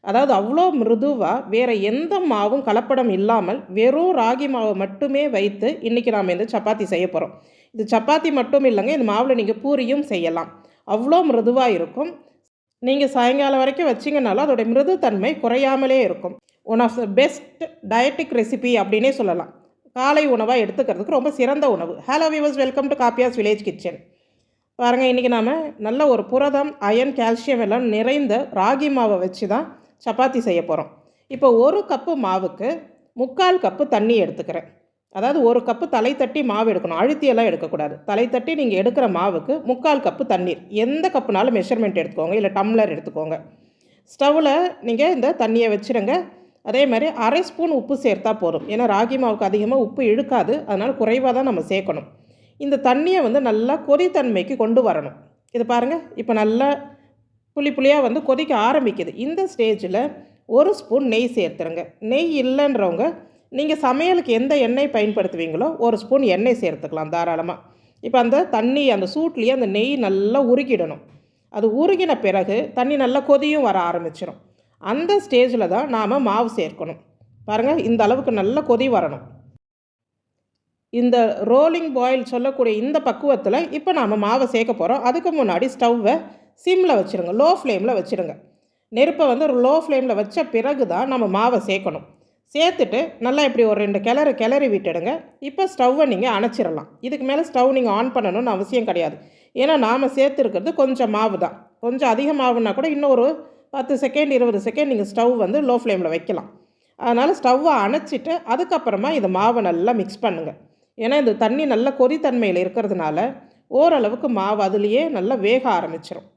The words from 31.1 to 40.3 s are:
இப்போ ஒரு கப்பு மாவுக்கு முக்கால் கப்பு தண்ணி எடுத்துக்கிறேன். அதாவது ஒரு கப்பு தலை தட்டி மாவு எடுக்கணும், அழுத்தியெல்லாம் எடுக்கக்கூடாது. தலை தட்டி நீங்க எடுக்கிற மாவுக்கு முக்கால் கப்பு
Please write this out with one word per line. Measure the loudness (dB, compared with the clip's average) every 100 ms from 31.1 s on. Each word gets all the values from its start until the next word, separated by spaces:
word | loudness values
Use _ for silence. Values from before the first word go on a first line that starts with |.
| _ _ 0
இப்போ | 4 6
ஒரு | 4 2 -2
கப்பு | -4 -4 -4 -2
மாவுக்கு | -2 -4 -6 -6 -6 -12 _ _ -8
முக்கால் | -6 2 2 2 0
கப்பு | -2 0 2
தண்ணி | 2 2
எடுத்துக்கிறேன். | 0 -4 -8 -8 -10 _ _ _ _ -4
அதாவது | -2 2 4
ஒரு | 2 0
கப்பு | -4 -2 0
தலை | 0 0
தட்டி | -2 -2 -2
மாவு | 0 0
எடுக்கணும், | 0 -2 0
அழுத்தியெல்லாம் | 0 2 2 2 2
எடுக்கக்கூடாது. | 0 -6 -6 -6 -8 -6
தலை | -2 0 -2
தட்டி | -4 -2
நீங்க | 0 0
எடுக்கிற | 0 2 0 0
மாவுக்கு | -2 -2 -4 -4 -2
முக்கால் | -2 0 0 0
கப்பு | -4 -2